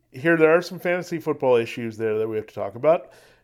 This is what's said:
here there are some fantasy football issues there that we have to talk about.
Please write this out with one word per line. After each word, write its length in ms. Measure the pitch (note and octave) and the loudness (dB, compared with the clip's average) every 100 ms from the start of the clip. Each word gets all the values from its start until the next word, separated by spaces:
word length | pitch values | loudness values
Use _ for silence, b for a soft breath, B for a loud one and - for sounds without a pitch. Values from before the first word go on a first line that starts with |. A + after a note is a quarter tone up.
| _ | _
here 260 | C3 D#3 E3 | -6 0 4
there 180 | D#3 E3+ | 4 4
are 60 | |
some 180 | F3 F3 | 2 -6
fantasy 400 | F3 F3+ E3+ E3 | -4 -4 -4 -6
football 380 | D#3+ C#3+ C3 A#2+ | -6 -2 2 2
issues 400 | A#2+ - A#2 G#2+ | 2 -6 -8 -4
there 200 | A2 G#2+ | -2 -2
that 100 | A2 | -2
we 80 | G#2+ | -4
have 100 | G#2 | -8
to 80 | - | -8
talk 200 | G2+ A#2+ | -8 -2
about. 360 | D3 F3 - B B B | 2 2 -2 B B B